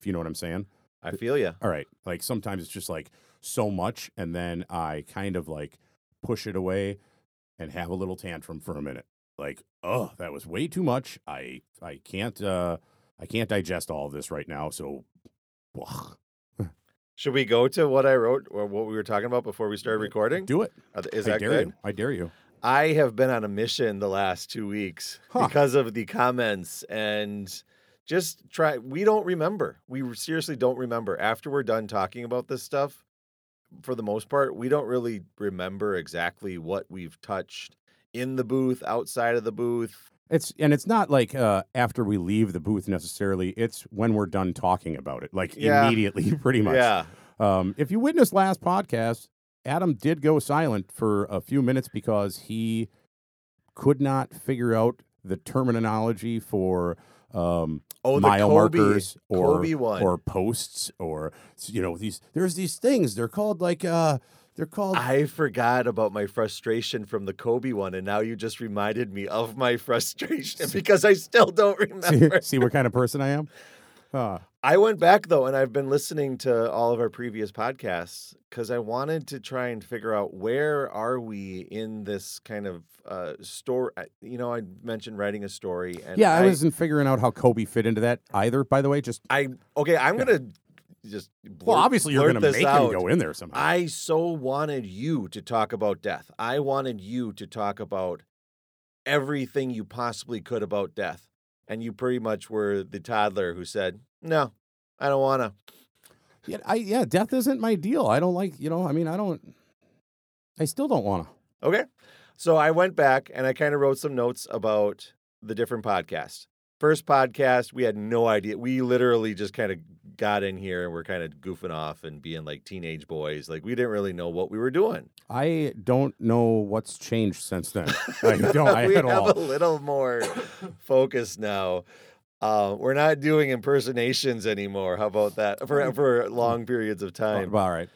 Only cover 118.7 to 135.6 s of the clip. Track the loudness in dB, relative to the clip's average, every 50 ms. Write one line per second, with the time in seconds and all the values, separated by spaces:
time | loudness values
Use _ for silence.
118.7 | -2 0 2 2 4 4 4 4 4 4 2 -2 -4 -6 -8 -8 -4 -4 -4 -4
119.7 | -4 -6 -10 -18 -20 -20 -20 -18 -8 -4 0 0 2 0 0 -2 -4 -6 -8 -6
120.7 | -4 -4 -4 -6 -6 -8 -8 -6 -6 -6 -6 -8 -10 -12 -10 -10 -10 -8 -8 -8
121.7 | -6 -6 -6 -8 -8 -10 -14 -16 -14 -14 -12 -10 -10 -10 -10 -10 -12 -14 -14 -14
122.7 | -14 -10 -10 -10 -10 -10 -10 -10 -8 -6 -6 -6 -6 -8 -10 -10 -12 -10 -8 -4
123.7 | 0 0 0 0 0 0 -2 -2 -4 -4 -6 -4 -4 -4 -4 -4 -2 -2 -2 0
124.7 | 2 2 2 2 0 -4 -10 -14 _ _ _ -8 -4 -2 0 0 0 0 -2 -4
125.7 | -6 -4 0 2 2 2 2 0 -2 -2 0 2 4 4 4 4 4 2 2 0
126.7 | -2 -4 -4 -6 -12 -14 -6 -2 0 2 2 0 0 -4 -6 -6 -4 -4 -4 -4
127.7 | -4 -4 -2 -2 -4 -4 -6 -8 -4 0 2 4 4 4 4 4 4 6 6 6
128.7 | 6 6 6 6 6 6 4 4 4 4 4 4 4 2 2 -2 0 2 2 2
129.7 | 2 0 -2 -2 0 0 0 0 0 -2 -2 -4 -6 -8 -10 -10 -12 -14 -16 -16
130.7 | -16 -10 -2 2 4 4 4 4 2 -2 -4 -4 -6 -6 -4 -2 -2 -2 0 0
131.7 | -2 -2 -4 -8 -18 -20 -20 -20 _ _ _ _ _ -2 0 2 4 4 4 2
132.7 | 0 0 0 2 2 4 4 4 4 2 2 4 4 4 4 2 0 -2 2 2
133.7 | 2 2 2 0 -2 0 0 0 0 0 0 -2 -2 0 0 -2 -2 -2 -2 -4
134.7 | -4 -2 -2 -2 0 0 0 0 2 2 0 0 0 0 -2 -2 -2 -4